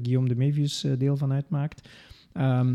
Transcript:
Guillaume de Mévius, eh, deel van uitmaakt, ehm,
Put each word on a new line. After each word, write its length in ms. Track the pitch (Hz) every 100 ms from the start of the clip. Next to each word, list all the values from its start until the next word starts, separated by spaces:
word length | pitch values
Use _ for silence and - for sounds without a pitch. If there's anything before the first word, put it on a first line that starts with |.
Guillaume 260 | 120 127 127
de 80 | 120
Mévius, 480 | 139 147 147 -
eh, 80 | 143 131
deel 180 | 135 139
van 160 | 139
uitmaakt, 560 | 135 - 143 151 - - - - - _
ehm, 420 | - 131 127 127